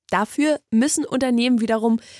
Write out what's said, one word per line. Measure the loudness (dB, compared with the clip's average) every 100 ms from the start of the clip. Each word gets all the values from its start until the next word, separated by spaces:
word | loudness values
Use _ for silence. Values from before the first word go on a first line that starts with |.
| -4
Dafür | -4 -2 -2 -2 -2 _
müssen | 0 0 -2
Unternehmen | -4 -2 0 0 2 0
wiederum | 0 0 0 -2 -4